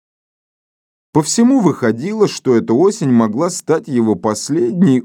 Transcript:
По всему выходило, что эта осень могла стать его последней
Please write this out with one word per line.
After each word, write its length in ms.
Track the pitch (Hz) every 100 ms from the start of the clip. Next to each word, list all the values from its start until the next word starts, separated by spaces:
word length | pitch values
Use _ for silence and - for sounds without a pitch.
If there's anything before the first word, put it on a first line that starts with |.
| _ _ _ _ _ _ _ _ _ _ _
По 100 | 151
всему 380 | 151 - 240 269
выходило, 680 | 170 - 117 117 180 220 170
что 260 | - 135
эта 180 | 117 117
осень 380 | 120 196 196 139
могла 400 | 117 110 113 175
стать 380 | 175 - 156 -
его 260 | 123 110
последней 880 | 95 110 104 - 160 120 180 180 127